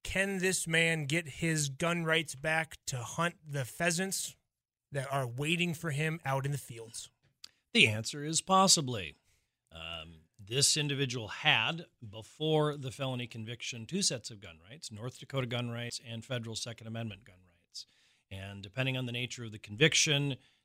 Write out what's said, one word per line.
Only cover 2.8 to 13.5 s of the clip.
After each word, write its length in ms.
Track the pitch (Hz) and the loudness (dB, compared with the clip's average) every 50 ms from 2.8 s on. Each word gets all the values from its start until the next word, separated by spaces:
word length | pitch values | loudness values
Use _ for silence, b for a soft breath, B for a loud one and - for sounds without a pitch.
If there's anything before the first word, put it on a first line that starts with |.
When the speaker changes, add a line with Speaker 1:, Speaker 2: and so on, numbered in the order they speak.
| - | -10
Speaker 1:
to 120 | - 139 123 | -8 -6 -6
hunt 360 | 113 - - - 165 175 - _ - | -6 -6 -2 0 0 0 -2 _ -12
the 180 | 151 143 143 127 | -8 -6 -6 -6
pheasants 720 | - - - 170 175 170 170 190 196 - - - - - _ _ _ _ _ _ _ _ _ _ _ | -6 -4 0 2 2 2 2 0 -2 -2 -4 -4 -6 -10 _ _ _ _ _ _ _ _ _ _ _
that 180 | 143 139 131 139 | -6 -4 -4 0
are 140 | 135 139 131 | 0 0 0
waiting 480 | 120 117 131 147 156 175 170 175 175 156 | 0 -2 -4 0 0 2 2 2 0 0
for 160 | - 165 165 | -2 -4 -4
him 300 | 135 143 156 160 160 170 - | -2 0 0 0 -2 -2 -2
out 220 | 135 135 135 131 | 0 0 0 0
in 60 | 139 | 0
the 60 | 143 135 | -2 -4
fields? 520 | - - 120 113 113 110 - - - - _ _ _ _ _ _ - b b b b b - | -6 -10 -12 -12 -14 -12 -12 -14 -14 -14 _ _ _ _ _ _ -20 b b b b b 6
Speaker 2:
The 140 | - 156 113 | 6 6 6
answer 360 | 107 110 113 - - 147 143 | 6 0 -4 -4 -6 -6 -6
is 160 | 156 160 - | -2 -2 -2
possibly. 760 | - - 190 190 196 185 - 175 143 127 123 101 87 76 - _ _ _ _ _ _ _ _ _ _ _ | 2 6 6 8 8 8 6 6 4 -2 -4 -4 -6 -8 -12 _ _ _ _ _ _ _ _ _ _ _
Um, 480 | 82 82 82 82 82 80 80 85 82 80 _ _ _ _ | -16 -14 -12 -10 -10 -10 -12 -14 -18 -20 _ _ _ _
this 380 | 98 95 120 139 135 - - | -12 -6 0 2 4 4 4
individual 520 | 151 147 147 139 131 143 123 123 127 110 - | 4 2 0 0 0 -2 -2 -2 -6 -6 -8
had, 580 | - - - 151 135 113 110 135 165 165 - - _ _ 120 104 | -8 0 2 4 4 4 4 0 -2 -4 -8 -14 _ _ -18 -14
before 680 | 98 110 104 - - - 151 156 156 151 151 151 143 | -14 -14 -16 -16 -8 -2 2 4 4 6 4 4 0
the 160 | 147 131 131 | -2 -6 -8
felony 340 | - - 135 131 127 123 120 | -6 -4 -4 -2 -2 -4 -4
conviction, 580 | - - 113 110 113 | -6 -8 -10 -8 -8